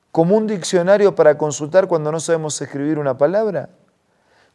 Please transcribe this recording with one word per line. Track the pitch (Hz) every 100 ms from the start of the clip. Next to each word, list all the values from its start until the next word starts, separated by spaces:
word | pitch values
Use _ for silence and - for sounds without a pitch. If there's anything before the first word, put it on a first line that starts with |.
| _
¿Como | - 170 220
un | 214
diccionario | 202 151 185 175 202 202 165
para | 151 139
consultar | 151 139 147 180 190
cuando | 170 151
no | 160
sabemos | 156 165 156 -
escribir | 143 139 147 151
una | 143 127
palabra? | 147 196 214 165 - _ _ _ _ _ _ _ _